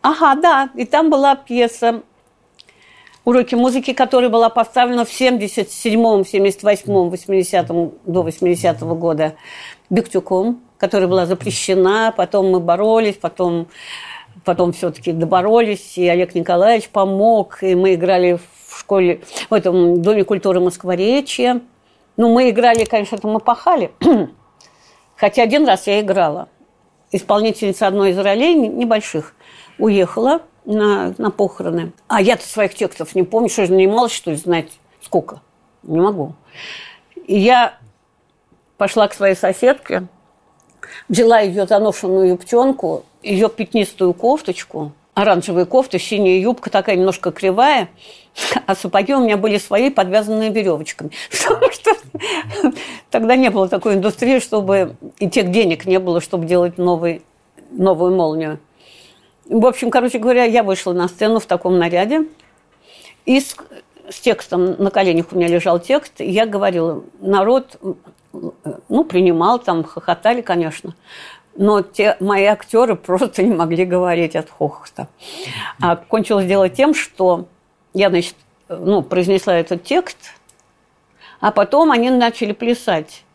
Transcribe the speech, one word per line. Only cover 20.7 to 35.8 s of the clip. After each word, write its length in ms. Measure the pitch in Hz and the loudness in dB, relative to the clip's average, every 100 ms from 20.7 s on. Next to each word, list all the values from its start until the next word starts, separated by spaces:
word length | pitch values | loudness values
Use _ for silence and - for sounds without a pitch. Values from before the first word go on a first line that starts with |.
| 180 185 180 202 269 277 - 247 247 - _ _ _ _ - | -4 -4 0 0 0 -2 -2 0 -2 -6 _ _ _ _ 0
Ну, 160 | 233 | 4
мы 160 | 233 254 | 4 4
играли, 360 | 220 247 233 214 | 4 4 4 2
конечно, 320 | 226 202 233 | -2 -2 -6
это 100 | 214 | -4
мы 120 | 214 | -2
пахали, 520 | - 233 - 330 185 _ | 0 0 2 0 0 _
<clears throat> 300 | - 247 147 - _ _ _ _ _ _ _ _ | 2 4 0 -10 _ _ _ _ _ _ _ _
хотя 280 | 208 254 | 0 2
один 240 | 226 277 285 | 2 2 2
раз 180 | 190 - | 2 0
я 160 | 202 | -2
играла. 480 | 208 190 160 156 - _ _ _ _ _ _ | 0 0 0 -2 -12 _ _ _ _ _ _
Исполнительница 720 | 196 - 208 220 - 202 185 202 | -8 0 0 0 -2 -4 -2 -2
одной 260 | 196 196 | 2 0
из 60 | 185 | 2
ролей, 380 | 202 208 311 330 | 0 2 2 2
н-, 220 | 220 - | 0 -2
небольших, 580 | 240 214 - 160 - _ - - - - | 0 -2 -2 -8 -10 _ -20 -20 -20 -2
уехала 640 | 220 202 175 - 247 330 - _ - | 0 2 0 0 0 -2 -4 _ -6
на, 480 | 214 208 196 180 190 | 0 0 0 -4 -4
на 140 | 220 | -6
похороны. 600 | 190 196 - 180 170 165 - _ | -2 -4 -4 -6 -6 -6 -14 _
А 140 | 220 | 0
я-то 260 | 196 233 - | 2 0 -4
своих 260 | 220 196 - | -4 -4 -2
текстов 400 | 190 - 156 190 | -6 -6 -6 -2
не 80 | |
помню, 260 | 180 220 233 | 0 0 0
что 160 | - 180 | -2 0
же, 80 | |
нанималась, 380 | 190 190 226 233 | 4 4 2 0
что 200 | - - | -4 -8
ли, 60 | 151 | -6
знать 320 | 175 170 156 - _ _ | -2 -4 -4 -18 _ _
сколько? 400 | - 180 - - _ _ _ _ | -4 -4 -4 -20 _ _ _ _